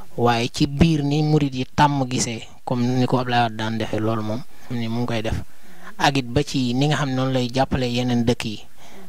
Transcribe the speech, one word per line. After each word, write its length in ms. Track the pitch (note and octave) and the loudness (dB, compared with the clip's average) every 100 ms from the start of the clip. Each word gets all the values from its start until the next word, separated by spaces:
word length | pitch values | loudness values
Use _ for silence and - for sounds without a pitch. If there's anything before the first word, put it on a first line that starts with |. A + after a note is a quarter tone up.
| - - | -6 0
waaye 320 | A#2+ A#2 B2 | 2 2 0
ci 180 | - D3+ | 0 0
biir 360 | C#3 E3+ D#3 | 4 4 4
ni 180 | C#3+ D3 | 2 2
murit 300 | D3+ D3+ C#3+ | 4 4 4
yi 120 | B2+ B2+ - | 0 -2 2
tàmm 300 | D3 C#3+ B2+ | 4 4 0
gisee 400 | B2 A2+ A2+ - - | 0 -2 -4 -10 -12
comme 160 | - B2+ A#2+ | -4 0 2
ni 180 | B2+ B2 | 2 2
ko 120 | B2+ | 2
Ablaye 240 | B2 A#2+ | 2 2
Wade 140 | A#2+ A2 | 2 0
daan 200 | A2+ A2+ | -4 -2
defee 240 | A2 G#2+ | -2 0
loolu 220 | A2 A2+ | 0 0
moom 200 | G#2+ A2 - - - | -2 -4 -6 -8 -6
ni 180 | A#2+ A2+ | -4 -2
mu 120 | A#2 | -2
ngi 40 | A#2+ | -2
koy 160 | A#2 | -2
def. 200 | G#2+ - - - - - - - | -2 -4 -4 -8 -10 -10 -8 0
Ak 180 | D#3+ C#3 | 2 2
it 80 | A#2+ | 0
ba 160 | B2+ | 0
ci 300 | C#3+ C#3+ B2+ | 0 0 0
ni 140 | B2 D3 | 2 2
nga 80 | C3+ | 2
xam 180 | C#3+ | 0
noonu 180 | C3 C3 | 0 0
lay 160 | C3 B2 | 0 0
jàppale 360 | B2 C3 C3+ B2+ | 0 0 0 0
yeneen 360 | A#2+ B2 A#2+ | 0 0 2
dëkk 200 | A#2 A#2 | 2 0
yi, 160 | A#2 G#2 - - - - | -2 -8 -10 -12 -10 -10